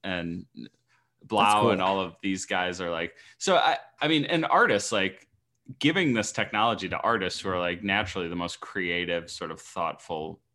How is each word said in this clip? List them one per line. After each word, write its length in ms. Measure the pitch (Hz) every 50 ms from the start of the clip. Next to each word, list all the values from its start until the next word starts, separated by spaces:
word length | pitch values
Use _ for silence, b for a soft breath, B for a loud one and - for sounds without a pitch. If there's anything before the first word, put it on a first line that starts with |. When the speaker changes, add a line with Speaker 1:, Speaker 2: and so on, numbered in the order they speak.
| -
Speaker 1:
and 400 | 95 92 87 85 85 85 90 - _ _
Speaker 2:
That's 160 | - 58 - _ _ _ _ _ _ _ _ _ _ - -
Speaker 1:
Blau 320 | 110 104 101 104 104 104
Speaker 2:
cool. 80 | 107 113
Speaker 1:
and 100 | 104 95
all 180 | 92 92 98 98
of 160 | 95 90 82 _
these 240 | - 98 95 92 -
guys 340 | - 101 92 90 90 90 87
are 100 | 92 85
like, 240 | 85 82 85 90 - B B B B B
so 180 | - - 185
I, 220 | 160 - - 160 - - - _ _
I 60 | 147 151
mean, 160 | 160 151 143
and 180 | - 175 160 160
artists, 460 | - - 180 233 - 117 101 - -
like, 340 | 113 101 95 98 - - - _ _ _ _ _ _ _ _ - - _
giving 340 | - 147 165 196 180 147 120
this 160 | 110 104 -
technology 580 | - - 104 - - 104 110 117 113 87 95 90
to 100 | 87 -
artists 420 | - 107 117 107 92 90 - -
who 80 | - 95
are, 100 | 92 90
like, 240 | 87 87 90 87
naturally 460 | - 101 98 104 107 92 - 95 87 85
the 80 | 87
most 240 | 87 87 87 - -
creative, 680 | - - - 101 90 87 87 87 87 85 85 85 85 85
sort 220 | - - 90 80
of 100 | 80 80
thoughtful 800 | - - - 92 85 80 78 - - - 85 78 78 80 82 _ _ _